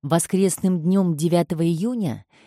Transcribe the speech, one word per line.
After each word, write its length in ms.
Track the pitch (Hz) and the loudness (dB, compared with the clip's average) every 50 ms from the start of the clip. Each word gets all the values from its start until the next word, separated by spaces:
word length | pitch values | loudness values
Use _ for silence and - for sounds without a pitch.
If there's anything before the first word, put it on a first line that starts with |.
Воскресным 800 | - 143 160 170 - - - 185 196 190 - - - 190 185 175 | -2 0 0 0 0 0 0 2 2 0 0 0 0 0 0 0
днём 340 | 151 170 190 196 190 180 165 | 0 2 2 2 2 2 0
девятого 460 | 143 156 175 165 175 170 _ 175 156 | 0 0 0 2 2 0 _ -2 -2
июня 640 | 165 165 170 160 185 233 254 240 208 151 113 104 - _ _ _ _ | 0 0 0 -2 -2 -4 -4 -4 -4 -4 -6 -8 -12 _ _ _ _